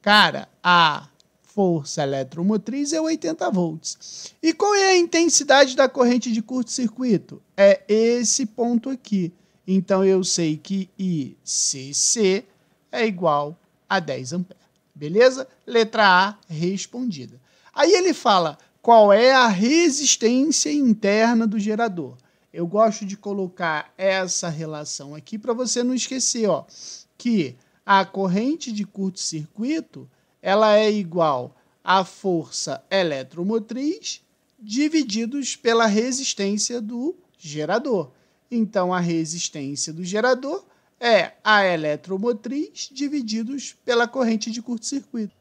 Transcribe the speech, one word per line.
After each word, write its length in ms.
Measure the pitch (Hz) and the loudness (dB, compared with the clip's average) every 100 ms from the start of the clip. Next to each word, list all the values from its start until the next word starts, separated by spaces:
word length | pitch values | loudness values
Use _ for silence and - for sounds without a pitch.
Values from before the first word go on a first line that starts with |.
Cara, 480 | 208 208 175 139 - _ | 4 4 4 0 -12 _
a 460 | 180 175 160 147 147 _ _ _ | 2 4 4 0 -12 _ _ _
força 640 | _ 208 190 165 139 - | _ -2 0 0 -4 -4
eletromotriz 880 | 139 135 131 147 185 214 214 269 285 | -2 -4 -6 -4 -2 -2 -4 -6 -4
é 80 | 320 | -4
oitenta 480 | 320 320 330 320 - | -4 -4 -6 -4 -2
volts. 800 | 190 170 160 - - - - - _ | -2 -2 -6 -12 -14 -18 -18 -20 _
E 120 | 320 | -4
qual 220 | 330 403 403 | 0 0 2
é 160 | 381 | 4
a 40 | 370 | 2
intensidade 800 | 339 330 339 - 285 269 269 262 | 2 0 2 0 4 4 4 0
da 140 | 262 | 0
corrente 420 | 277 240 247 247 | 2 2 2 -2
de 100 | 226 | -4
curto-circuito? 960 | 214 254 240 - 233 233 254 196 - - _ - | -4 -6 -6 -6 -6 -4 0 0 -2 -20 _ 4
É 260 | 202 190 - | 4 4 2
esse 580 | 214 226 240 220 - 254 | 2 2 2 0 -2 -4
ponto 460 | - 240 240 269 | -4 -2 -2 -2
aqui. 420 | 262 - 196 170 _ _ _ - | -10 -4 -2 -2 _ _ _ -2
Então, 380 | 190 180 190 190 | -2 2 2 4
eu 180 | 185 | 2
sei 320 | 185 - 165 156 | 0 -2 -2 -4
que 320 | - 196 190 - | -6 -8 -8 -6
I 380 | 190 165 127 - | -4 -4 -6 -12
C 480 | - - - 139 135 | -8 -4 -4 -6 -8
C 520 | 143 - 240 196 196 - _ _ _ _ | -2 -2 2 2 0 -4 _ _ _ _
é 160 | 240 226 | -4 -2
igual 520 | 180 170 147 147 165 _ _ _ | 0 0 0 -2 -12 _ _ _
a 100 | 190 | -4
dez 320 | 151 131 123 | -2 -8 -6
ampere. 280 | 175 180 - _ _ _ | -8 -8 -14 _ _ _
Beleza? 540 | - 147 196 254 262 262 _ - | -14 -2 4 4 4 -12 _ -2
Letra 400 | 233 220 220 202 | 0 0 4 6
A 320 | 180 196 208 _ | 6 2 -4 _
respondida. 960 | 156 175 196 - 247 254 151 120 123 _ _ _ | -4 -4 -4 -8 -8 -8 -8 -14 -20 _ _ _
Aí 180 | - 330 | 2 4
ele 220 | 381 370 | 6 4
fala, 440 | 285 240 190 160 147 _ _ | 2 4 4 2 -6 _ _
qual 280 | - 226 208 | 6 8 10
é 220 | 202 254 | 8 8
a 140 | 262 240 | 6 4
resistência 1200 | 180 226 320 349 277 277 - 220 254 302 - 302 | 4 2 4 4 2 0 2 2 2 2 0 0
interna 760 | 294 262 214 196 208 226 226 226 | 2 2 2 2 4 4 2 0
do 100 | 214 | -2
gerador? 580 | 202 214 233 175 131 123 _ _ _ | -2 -2 -2 -4 -10 -14 _ _ _
Eu 140 | 160 170 | -8 -4
gosto 400 | 202 220 214 196 | 2 2 2 -10
de 100 | 196 | -10
colocar 760 | 202 202 185 185 170 151 - - | -8 -6 -6 -4 -4 -4 -8 -4
essa 540 | 190 190 185 - 175 | -2 0 -2 -4 -6
relação 640 | 156 156 151 151 - 143 | -8 -8 -10 -12 -12 -14
aqui 240 | 151 - 214 | -18 -14 -8
pra 160 | 233 | -6
você 300 | 233 240 240 | -4 -2 -2
não 100 | 247 | -2
esquecer, 540 | 254 - 262 - 240 208 | -2 -4 -4 -4 0 0
ó, 180 | 151 - - - - _ _ | 0 -4 -20 -20 -20 _ _
que 400 | 240 220 135 123 _ _ - | 0 0 -2 -8 _ _ 2
a 180 | 196 | 2
corrente 680 | 185 196 190 190 247 320 - | 2 -4 -2 0 -2 -4 -6
de 140 | 208 202 | -8 -8
curto-circuito, 1200 | - 190 185 - 160 151 - 240 320 - 139 131 _ _ _ | -6 -6 -6 -10 -8 -12 -8 -6 -6 -8 -20 -20 _ _ _
ela 340 | 185 202 214 208 | 0 2 6 6
é 140 | 214 | 4
igual 680 | 208 175 175 160 131 123 _ _ _ | 0 -2 0 0 0 -6 _ _ _
à 200 | - 190 | 0 2
força 800 | 180 - 196 170 131 - - 131 _ | 0 -6 -2 -2 -4 -10 -8 -10 _
eletromotriz 1300 | 196 175 135 131 160 190 226 208 247 285 427 - - _ _ _ _ | -2 0 -4 -10 -8 -4 -4 -4 -6 -6 -6 -10 -14 _ _ _ _
divididos 1000 | 214 233 302 320 254 208 233 285 254 - | -6 -2 0 0 -2 -4 -4 -6 -10 -4
pela 300 | 240 233 226 | 0 2 2
resistência 960 | 208 247 262 262 - 196 208 - 240 | 2 0 -4 -6 -4 -4 -2 -4 -6
do 340 | 220 240 277 - _ _ | -8 -8 -8 -8 _ _
gerador. 720 | 156 151 151 214 294 202 135 _ _ _ _ | -12 -8 -2 -2 0 -4 -4 _ _ _ _
Então, 420 | 233 214 202 180 | -4 -2 -2 -2
a 60 | 180 | 0
resistência 920 | 170 165 160 170 - 156 139 143 - | 0 -2 -4 -8 -10 -8 -10 -8 -8
do 100 | 160 | -8
gerador 640 | 180 208 247 247 269 381 _ _ _ _ | -6 -2 0 0 -4 -10 _ _ _ _
é 340 | 240 208 160 _ | 2 2 2 _
a 200 | 214 214 | 2 4
eletromotriz 1300 | 190 170 151 147 175 190 233 214 240 285 381 - - | 4 0 -2 -4 -6 -4 -4 -4 -6 -8 -8 -10 -16
divididos 840 | 269 277 294 226 220 226 269 - - - | -8 -4 -4 -4 -6 -6 -8 -12 -12 -2
pela 220 | 233 233 | 0 0
corrente 420 | 269 233 220 233 | 0 0 0 -4
de 100 | 226 | -10
curto-circuito. 760 | 233 226 - 277 - 233 208 _ | -8 -8 -6 -8 -8 -10 -10 _